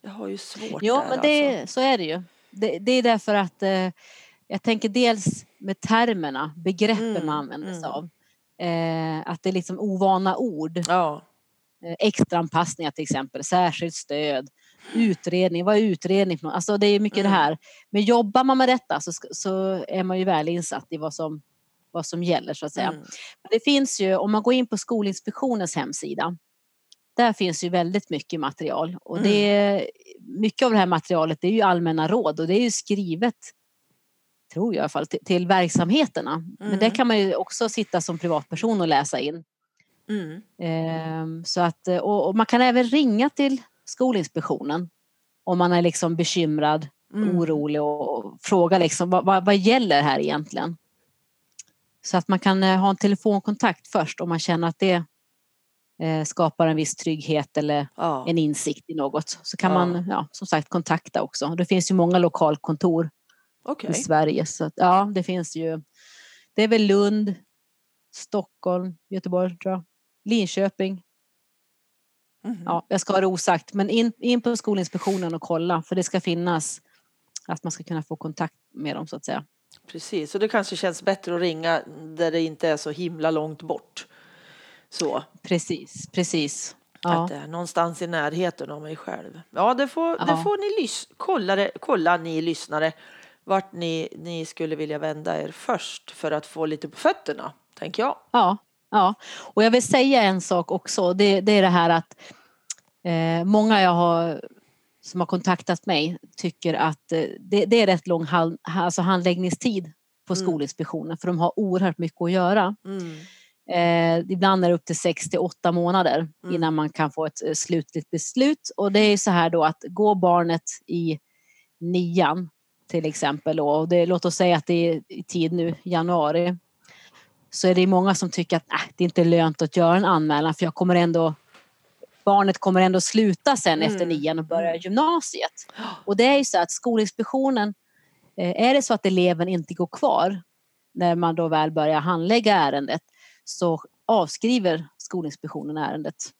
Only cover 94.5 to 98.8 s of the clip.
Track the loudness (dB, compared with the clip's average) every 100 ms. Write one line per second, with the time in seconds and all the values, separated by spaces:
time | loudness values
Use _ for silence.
94.5 | -8 -6 -6 -6 -6 -6 -6 -6 -4 -6
95.5 | -10 -4 -4 -6 -14 -18 -8 -4 -4 -6
96.5 | -6 -6 -4 -10 0 0 0 -6 -8 -10
97.5 | -16 _ -14 -8 -4 -4 -4 _ 2 4
98.5 | 2 _ _